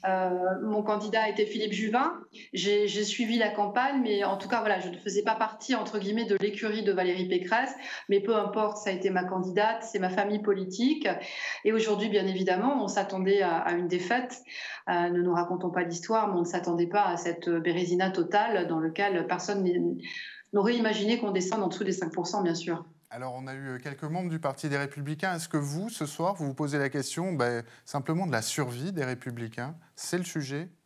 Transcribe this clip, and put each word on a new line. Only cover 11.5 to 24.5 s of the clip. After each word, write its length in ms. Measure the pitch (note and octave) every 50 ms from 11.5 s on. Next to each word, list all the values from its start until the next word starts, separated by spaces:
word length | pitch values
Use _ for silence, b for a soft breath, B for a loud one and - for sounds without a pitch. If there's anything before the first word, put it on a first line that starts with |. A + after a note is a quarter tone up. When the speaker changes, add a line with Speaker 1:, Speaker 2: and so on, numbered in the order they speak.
| B B B
Speaker 1:
Et 80 | G#3 A3
aujourd'hui, 360 | A3 A3 A3 G#3 F#3+ A3 A3
bien 160 | G3 G3+ F#3
évidemment, 580 | F#3+ F#3 F#3 F#3 F#3 F3+ F#3 A3 C4 C#4+ B3+ G#3
on 40 |
s'attendait 560 | F#3+ - G#3 F#3+ - F#3+ F#3+ F#3 F#3+ G3 G3+ F#3+
à, 140 | F3 E3
à 160 | E3 - E3+ F3
une 140 | F3 F3+
défaite. 540 | E3+ F3 F3 F3+ - A#3 B3+ B3+ - - - B B B B B B B B B -
Euh, 200 | F3+ F3 F3 F3
ne 120 | F3 F3
nous 120 | F3 F3+ E3+
racontons 340 | E3+ F3 F3 F3+ F3 F3+ -
pas 140 | F#3 F#3 E3+
d'histoire, 460 | E3+ E3+ - - - A3 A3 G#3+ G3
mais 80 | F#3+
on 40 | F3
ne 40 | E3+
s'attendait 420 | - - F3+ - F3+ E3+ E3+ F3
pas 180 | F3 G3 G#3 G#3
à 120 | F#3 F3
cette 300 | F3 F3 F3 E3+ E3+ -
bérésina 600 | F3 E3+ E3 D#3+ F3 E3 F3+ F3+ F3 F3+ F3+ F#3+ F#3+
totale 580 | F#3 F3 E3 E3+ - G#3 G#3+ A#3 A3 F#3 F3
dans 120 | E3 E3 D#3+
laquelle 480 | D#3 D#3+ D#3+ - G3+ G3+ F#3+ E3+ -
personne 360 | - F3+ F3+ - - G#3 G3 F#3+
n'est, 160 | F3+ F3+ F3+ E3+ E3+ E3+ E3+ B B B B B B B B B B -
n'aurait 220 | G3+ F#3+ A3+ A#3+
imaginé 440 | A#3 A3 A3 G#3 F3+ G3+ G#3+ A#3+ A3+
qu'on 120 | - G#3
descende 300 | F#3 F#3 F3+ - G#3 A3
en 60 | G3
dessous 160 | E3+ D#3+ - G#3
des 80 | F#3+
cinq 220 | F#3 - F3+ D#3+ -
pour 120 | F#3 E3+
cent, 160 | - - G#3
bien 140 | F#3 E3+ E3
sûr. 300 | E3 - F3+ E3 D#3 - - - _ _ _
Speaker 2:
Alors, 260 | A2+ A#2+ B2+ C3 B2
on 100 | B2+ C3
a 60 | C3+ C3
eu 260 | C3+ C#3 C3+ B2+ B2+
quelques 220 | C3 D3 C#3 C3+ -
membres 260 | D3+ D#3+ F3+ F#3 F3
du 100 | D#3+ D#3+
Parti 300 | D#3+ C#3